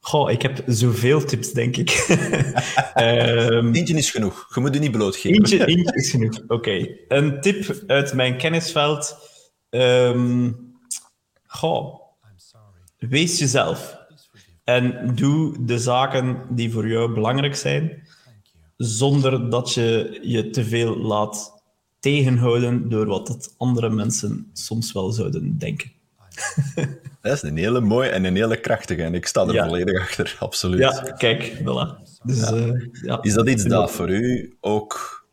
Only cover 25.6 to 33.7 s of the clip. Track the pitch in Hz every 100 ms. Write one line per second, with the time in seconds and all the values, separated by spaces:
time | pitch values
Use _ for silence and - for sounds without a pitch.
25.6 | - 104 - _ _ _ _ - - -
26.6 | 143 151 139 - - - - 143 - 76
27.6 | 95 123 110 113 131 95 92 92 113 110
28.6 | - 113 - 82 82 87 - - 90 110
29.6 | 87 87 90 92 90 - - - 98 -
30.6 | 92 90 131 127 - - 117 110 - -
31.6 | - 127 139 - - - 120 127 110 113
32.6 | 117 123 - - - - 104 104 113 120
33.6 | 101